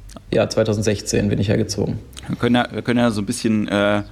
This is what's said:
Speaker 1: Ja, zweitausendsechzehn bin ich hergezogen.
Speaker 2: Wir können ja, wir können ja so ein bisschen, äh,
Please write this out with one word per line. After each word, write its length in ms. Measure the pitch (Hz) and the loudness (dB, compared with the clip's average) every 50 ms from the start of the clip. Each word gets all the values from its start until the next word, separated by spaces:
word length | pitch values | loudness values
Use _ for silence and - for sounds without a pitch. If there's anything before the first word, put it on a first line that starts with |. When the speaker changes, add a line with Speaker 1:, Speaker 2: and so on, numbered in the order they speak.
| - - - - - - | -20 -18 -18 -18 -6 -2
Speaker 1:
Ja, 180 | - - 104 104 | 0 2 2 2
zweitausendsechzehn 800 | - - 110 110 104 107 104 110 107 104 - - - 117 104 104 | 2 0 0 2 0 0 0 0 0 0 -2 -2 0 0 2 2
bin 100 | - - | 2 2
ich 100 | 104 104 | 2 2
hergezogen. 500 | 113 113 110 107 - - 98 - - 107 - - - - - | 2 0 0 -2 -2 -2 -2 -2 -4 -6 -10 -14 -16 -14 -10
Speaker 2:
Wir 100 | - - | -8 -4
können 180 | - - 120 120 | -2 0 2 2
ja, 100 | 123 117 - | 2 2 0
wir 120 | - 107 104 | -4 -4 -2
können 180 | - 120 123 | 0 2 2
ja 100 | 120 120 | 2 2
so 100 | 107 107 | 2 0
ein 60 | 101 | -2
bisschen, 420 | 98 123 - - 113 110 107 104 - | -4 -4 -2 0 2 2 2 0 0
äh, 340 | - 101 101 101 104 104 104 - | 2 2 4 4 2 0 -2 -4